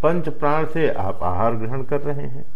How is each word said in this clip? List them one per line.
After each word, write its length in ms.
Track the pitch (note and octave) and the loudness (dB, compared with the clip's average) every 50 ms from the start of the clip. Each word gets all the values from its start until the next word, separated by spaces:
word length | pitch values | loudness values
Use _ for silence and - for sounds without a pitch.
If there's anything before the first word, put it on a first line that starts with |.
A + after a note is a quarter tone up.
| - | 2
पंच 260 | D3+ F3 F3+ D#3 D#3 | 2 2 2 0 0
प्राण 360 | C#3+ - - C#3+ D3 D#3 D#3+ C#3+ | 0 0 2 2 2 2 0 0
से 220 | - D#3+ D#3+ D3 | 0 0 0 0
आप 340 | - - F#2+ F#2+ G2 G2 - | 0 0 -2 -2 -2 0 0
आहार 320 | F2 F2+ F2+ G#2+ A#2 A#2 | 0 0 2 0 0 0
ग्रहण 280 | A#2 A2+ A2 B2+ C3+ C3 | 0 -2 -2 0 -2 0
कर 160 | - - C#3+ | 0 0 0
रहे 240 | C#3+ C#3+ D3 C#3 C#3+ | 0 0 -2 -2 -2
हैं। 200 | C#3 B2+ C#3+ D3 - - | -2 -2 -2 0 -2 -2